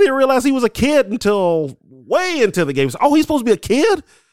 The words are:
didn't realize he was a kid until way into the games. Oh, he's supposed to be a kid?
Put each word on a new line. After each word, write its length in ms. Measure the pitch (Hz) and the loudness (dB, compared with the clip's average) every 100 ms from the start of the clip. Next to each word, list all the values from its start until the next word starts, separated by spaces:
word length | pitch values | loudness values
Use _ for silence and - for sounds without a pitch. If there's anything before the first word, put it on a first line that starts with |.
didn't 140 | 403 | 4
realize 300 | 269 269 262 | 2 2 2
he 80 | 254 | 0
was 120 | 269 | 0
a 40 | 240 | -2
kid 360 | - 254 294 196 | 0 0 2 0
until 640 | 208 202 202 180 165 147 - | -2 -2 0 0 -2 -4 -10
way 580 | _ 131 120 247 370 330 | _ -20 -4 -2 -2 0
into 220 | 214 175 | 0 0
the 80 | 151 | -2
games. 240 | 139 135 - | -2 -2 0
Oh, 140 | 233 | 2
he's 100 | 302 | 2
supposed 200 | 311 302 | 2 -2
to 40 | 233 | 0
be 40 | |
a 40 | 202 | -2
kid? 460 | - 240 392 370 - _ _ | 0 0 0 -2 -4 _ _